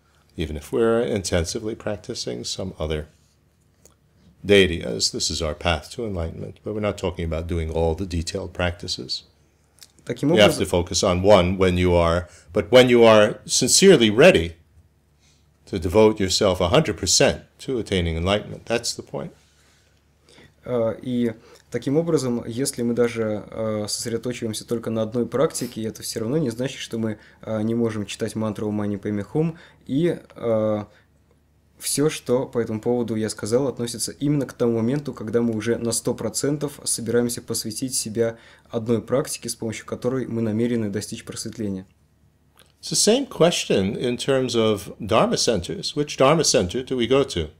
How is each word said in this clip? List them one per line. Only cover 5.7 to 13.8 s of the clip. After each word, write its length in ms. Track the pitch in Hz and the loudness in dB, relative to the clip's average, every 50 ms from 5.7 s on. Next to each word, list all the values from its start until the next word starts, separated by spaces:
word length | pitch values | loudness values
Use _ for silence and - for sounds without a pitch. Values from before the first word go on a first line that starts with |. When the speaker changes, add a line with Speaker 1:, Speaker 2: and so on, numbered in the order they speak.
| 82 73 - - | 0 0 -4 -8
Speaker 1:
to 140 | - - 117 | -12 -10 -8
enlightenment. 540 | 107 98 85 82 82 87 - - 104 101 - - | -6 -6 -6 -6 -6 -8 -10 -12 -14 -14 -12 -10
But 100 | 110 107 | -8 -6
we're 60 | 107 | -2
not 180 | 107 104 95 | -2 -2 -2
talking 280 | - - 90 87 - 85 | -2 -4 -4 -4 -4 -4
about 220 | 82 80 80 85 | -4 -4 -4 -4
doing 240 | 87 87 82 80 78 | -4 -4 -4 -4 -2
all 240 | 78 82 82 82 80 | -2 0 0 0 0
the 100 | 85 101 | -2 -4
detailed 480 | 90 92 85 80 - - 98 92 87 - | -4 -4 -4 -4 -4 -6 -8 -8 -8 -4
practices. 720 | - 90 90 90 - - 85 - - 64 65 - - - _ _ _ _ _ _ _ _ _ _ _ - - _ _ - | -4 -2 -2 -4 -6 -8 -10 -8 -8 -8 -10 -10 -12 -12 _ _ _ _ _ _ _ _ _ _ _ -20 -20 _ _ -10
Speaker 2:
Таким 280 | - 123 - - 143 175 | -10 -6 -2 0 4 6
Speaker 1:
You 60 | 107 | 6
have 160 | 104 98 92 | 6 6 6
to 80 | - 95 | 2 0
Speaker 2:
образом, 0 | |
Speaker 1:
focus 380 | 85 - 87 82 - 90 - - | 0 0 0 0 0 -2 0 2
on 180 | 98 87 90 90 | 2 2 4 6
one 340 | 101 104 95 87 90 98 | 8 8 8 6 4 2
when 200 | 92 95 92 90 | 2 2 2 4
you 160 | 90 90 90 87 | 4 4 4 4
are, 340 | 87 85 82 82 87 87 - - - - - - | 4 4 4 2 0 -2 -6 -12 -20 -14 -6 -4
but 180 | 107 92 87 | -4 2 6
when 180 | 120 127 127 127 | 8 8 8 8
you 140 | 120 120 117 | 8 8 10
are 360 | 113 110 107 104 113 - - - | 10 10 10 8 6 2 -2 -6
sincerely 640 | - - - 135 113 - - | -4 -2 0 2 2 4 6